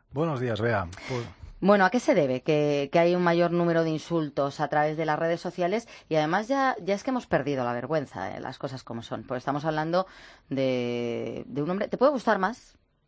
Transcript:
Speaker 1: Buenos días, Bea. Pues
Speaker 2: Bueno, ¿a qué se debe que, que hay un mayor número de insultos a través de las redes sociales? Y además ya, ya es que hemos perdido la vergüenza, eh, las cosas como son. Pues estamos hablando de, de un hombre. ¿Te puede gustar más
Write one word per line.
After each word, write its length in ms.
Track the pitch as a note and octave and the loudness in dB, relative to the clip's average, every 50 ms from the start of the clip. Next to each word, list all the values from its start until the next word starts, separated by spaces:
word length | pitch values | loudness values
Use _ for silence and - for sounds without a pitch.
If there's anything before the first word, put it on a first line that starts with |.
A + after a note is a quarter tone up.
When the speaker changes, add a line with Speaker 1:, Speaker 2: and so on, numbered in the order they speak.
| _ - | _ -8
Speaker 1:
Buenos 280 | - C3+ D#3+ E3+ D3 A#2+ | -4 -2 -2 0 0 -2
días, 200 | B2+ B2 A2 G2 | -2 -2 0 0
Bea. 260 | A2 A#2 A2+ G2+ F2+ E2+ F2 - - - | 0 2 2 0 -2 -4 -8 -12 -8 -6
Pues 160 | C3 A#2+ A#2 G#2 - - - - - - | -6 -6 -6 -8 -12 -18 -18 -16 -8 0
Speaker 2:
Bueno, 280 | - F#3+ G#3 G3+ F#3 | 4 4 6 6 6
¿a 40 | F#3 | 4
qué 100 | - B3 | 2 2
se 140 | - - C#4 | 2 2 4
debe 280 | F#3 D3 B2+ B2+ B2+ | 4 4 2 0 -2
que, 480 | - - D3+ D3+ D3 D3 D3 C#3+ C#3+ C#3 | 0 2 2 4 4 2 2 0 0 2
que 60 | - E3+ | 4 4
hay 160 | E3+ F3 F3+ | 6 6 4
un 80 | F3+ | 4
mayor 280 | F3+ E3+ E3+ E3+ F3 E3+ | 4 4 4 4 4 4
número 320 | E3+ F3 E3+ E3+ E3 E3 | 4 2 2 4 4 2
de 60 | E3 D#3+ | 2 2
insultos 720 | D#3 D3+ - - E3+ E3 D#3 C#3+ - - C#3 C#3 C#3 - | 0 -4 -4 -2 -2 -2 -2 -2 -2 -2 -2 -2 -2 -2
a 80 | D3+ C#3+ | -2 0
través 300 | D3+ D3+ D3+ D#3 D#3 D#3 | 2 2 2 2 0 -2
de 80 | D#3+ | 0
las 120 | D#3 D3+ D#3 | 0 0 0
redes 220 | E3 E3 E3+ E3 | 0 0 -2 -2
sociales? 480 | - F3+ - - F3 F3 G3 A#3 - - - - - - | -4 -8 -4 -2 -2 0 0 -2 -4 -6 -20 -14 -6 0
Y 80 | D#3 | 0
además 320 | D#3 D3+ D#3 E3+ G3+ A3 G#3+ | 2 2 2 2 0 0 0
ya, 280 | C#4 C#4 C4+ C4 - - | 0 2 2 0 0 -2
ya 120 | F3 F3+ G3 | -2 -4 -2
es 80 | G3 | -2
que 80 | - - | -2 -2
hemos 160 | C4 B3 - | -4 -4 -2
perdido 380 | - - D3+ C3 C#3+ C#3+ C3 B2 | 0 0 0 0 0 0 0 0
la 80 | A#2+ | -2
vergüenza, 640 | A#2+ A#2+ B2 B2+ D#3+ D#3 C3+ - - F#2 F#2+ F#2+ F#2+ | -2 -4 -4 -2 -2 -2 -2 -4 -8 -8 -8 -8 -8
eh, 40 | - | -8
las 180 | - - - - | -8 -10 -10 -8
cosas 260 | - C3 B2+ C3 - | -8 -8 -8 -10 -12
como 180 | - A#2 A2+ | -10 -10 -10
son. 200 | A2+ - B2+ A2 A2 | -8 -8 -10 -8 -6
Pues 140 | - B2 B2 | -6 -6 -4
estamos 260 | - C#3+ C#3 D3 C#3+ | -2 -2 -4 -2 -2
hablando 420 | D#3+ D#3 D#3 D#3 E3 E3+ F3+ F#3 - - - - - - - _ - | -2 -2 -2 -2 0 0 0 0 -2 -8 -20 -20 -20 -20 -18 _ -6
de, 920 | C#3 C3 C3+ C3 B2+ B2 B2 A#2+ A#2+ A#2+ A#2+ A#2 A#2 A2+ A#2 A#2 A2+ - - | -2 0 0 2 0 0 0 -2 -2 -2 -2 -4 -4 -4 -6 -6 -8 -8 -10
de 160 | - A#2+ C#3+ | -8 -6 -4
un 80 | D3 E3 | -4 -2
hombre. 180 | F#3 G3+ G#3+ - | -2 -4 -4 -4
¿Te 80 | - | 0
puede 160 | F3+ A#3+ C#4+ | 2 2 2
gustar 260 | D4 A#3+ - A#3 G#3+ G3 | 2 2 2 2 2 2
más 380 | F#3+ G3 B3 - - - _ _ _ _ _ _ _ | 2 -2 -4 -6 -16 -20 _ _ _ _ _ _ _